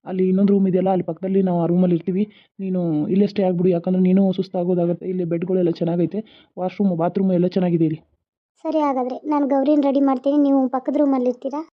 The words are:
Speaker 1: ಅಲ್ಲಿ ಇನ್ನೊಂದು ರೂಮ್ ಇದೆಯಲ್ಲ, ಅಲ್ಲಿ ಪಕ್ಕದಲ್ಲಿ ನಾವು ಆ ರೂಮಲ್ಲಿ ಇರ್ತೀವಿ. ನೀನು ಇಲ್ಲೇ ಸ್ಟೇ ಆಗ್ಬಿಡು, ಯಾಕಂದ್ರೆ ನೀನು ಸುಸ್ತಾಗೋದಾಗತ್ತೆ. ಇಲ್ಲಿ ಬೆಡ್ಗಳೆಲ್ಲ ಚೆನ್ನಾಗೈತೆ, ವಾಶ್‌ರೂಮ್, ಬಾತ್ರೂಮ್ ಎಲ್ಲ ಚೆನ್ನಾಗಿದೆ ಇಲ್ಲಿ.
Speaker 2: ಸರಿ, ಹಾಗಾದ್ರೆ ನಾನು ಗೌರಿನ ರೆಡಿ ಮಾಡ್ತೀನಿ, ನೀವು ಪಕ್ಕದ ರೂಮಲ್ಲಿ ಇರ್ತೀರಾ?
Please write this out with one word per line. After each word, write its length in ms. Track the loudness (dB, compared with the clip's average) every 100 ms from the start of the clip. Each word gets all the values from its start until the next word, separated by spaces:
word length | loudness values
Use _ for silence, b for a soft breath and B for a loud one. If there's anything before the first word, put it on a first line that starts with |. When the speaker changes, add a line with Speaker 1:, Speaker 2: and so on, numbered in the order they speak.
| -8
Speaker 1:
ಅಲ್ಲಿ 220 | -2 0
ಇನ್ನೊಂದು 240 | 2 2
ರೂಮ್ 160 | 2 2
ಇದೆಯಲ್ಲ, 220 | 2 0
ಅಲ್ಲಿ 140 | 0
ಪಕ್ಕದಲ್ಲಿ 380 | -2 -6 -2 0
ನಾವು 200 | 0 0
ಆ 40 | 0
ರೂಮಲ್ಲಿ 300 | 2 2 0
ಇರ್ತೀವಿ. 360 | -2 -4 -4 B B -12
ನೀನು 480 | -6 -4 -2 -2 0
ಇಲ್ಲೇ 180 | 0 0
ಸ್ಟೇ 160 | 0
ಆಗ್ಬಿಡು, 260 | 0 2 0
ಯಾಕಂದ್ರೆ 340 | 0 0 2
ನೀನು 300 | 2 4 2
ಸುಸ್ತಾಗೋದಾಗತ್ತೆ. 760 | 0 -4 -4 -2 0 -2 -4 -6
ಇಲ್ಲಿ 160 | -6
ಬೆಡ್ಗಳೆಲ್ಲ 460 | -4 -4 -2 0 0
ಚೆನ್ನಾಗೈತೆ, 540 | -2 -2 -2 -2 -4 b b b -8
ವಾಶ್‌ರೂಮ್, 400 | -8 -2 -2 0
ಬಾತ್ರೂಮ್ 340 | -2 0 0
ಎಲ್ಲ 140 | 0 0
ಚೆನ್ನಾಗಿದೆ 380 | 0 0 2
ಇಲ್ಲಿ. 160 | 0 -2 _ _ _ _ _ _
Speaker 2:
ಸರಿ, 160 | -4 -2
ಹಾಗಾದ್ರೆ 380 | 0 -2 -4 -6
ನಾನು 300 | -2 -2 2
ಗೌರಿನ 340 | 2 2 2
ರೆಡಿ 180 | 2 2
ಮಾಡ್ತೀನಿ, 360 | 2 0 0 2
ನೀವು 320 | 4 2 2
ಪಕ್ಕದ 280 | -2 -2 0
ರೂಮಲ್ಲಿ 320 | 2 2 0
ಇರ್ತೀರಾ? 400 | -2 -8 -8 -12